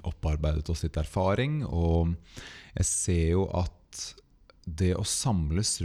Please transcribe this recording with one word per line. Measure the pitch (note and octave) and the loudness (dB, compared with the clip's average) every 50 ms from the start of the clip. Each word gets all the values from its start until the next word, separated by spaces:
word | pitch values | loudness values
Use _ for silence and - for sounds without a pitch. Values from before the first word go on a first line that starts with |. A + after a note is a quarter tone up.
| - | -2
opparbeidet | - - - - D#2+ D#2 D2+ D2+ D2+ D2+ D#2 D2+ - E2 | -6 -8 -4 -2 -2 0 0 0 0 0 0 -2 -4 -4
oss | - - | -4 -4
litt | D#2+ - D#2 | -4 -2 -2
erfaring, | D#2 - - G2+ F#2 F#2+ G2+ A2+ B2+ C#3+ D3+ D3+ - | -4 -2 0 0 2 2 2 2 2 0 0 -2 -2
og | - - E2+ E2+ E2 E2 E2 E2 E2 E2+ - - - - - - - - - - - - | -2 0 2 2 4 4 4 4 2 0 -2 -6 -14 -18 -18 -16 -16 -16 -20 -16 -8 -2
jeg | - F2+ - | -2 0 0
ser | - - - - F2+ E2+ D#2+ D#2+ | 0 -2 0 0 2 2 4 4
jo | E2+ F#2 F#2+ - | 4 2 2 0
at | - F2 F2 - - - _ _ - - - - - - - _ _ _ _ - - _ - - | 0 -2 -2 -2 -4 -10 _ _ -14 -12 -12 -12 -14 -16 -20 _ _ _ _ -20 -20 _ -12 -10
det | D#2+ D#2 F#2 F2+ F#2 E2 | -4 0 2 2 2 2
å | G#2 - | 0 -2
samles | - - - C3+ G#2+ F2 D#2 D2 D#2 F#2 G#2+ - - - F2 | -2 0 0 2 2 2 2 2 0 0 0 0 -2 -2 0